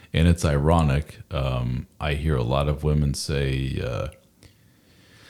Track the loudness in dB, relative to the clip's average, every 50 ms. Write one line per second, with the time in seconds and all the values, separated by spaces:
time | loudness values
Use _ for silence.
0 | -12 -4 0 4 4 4 4 4 2 0 2 2 4 4 4 4 4 2 2 0
1 | -2 -6 -12 -20 -14 -8 -6 -4 -2 -2 -2 -2 -4 -4 -4 -6 -8 -10 _ -8
2 | -4 -4 -4 -2 0 0 0 0 0 0 0 0 0 0 -2 -2 0 0 2 2
3 | 2 0 -2 -4 -4 -4 -2 -2 -2 -2 -2 -2 -4 -4 -4 -6 -6 -6 -6 -6
4 | -6 -8 -10 -14 _ _ _ _ -20 -20 _ _ _ _ _ _ _ _ _ _
5 | _ _ -20 -20 -20 -20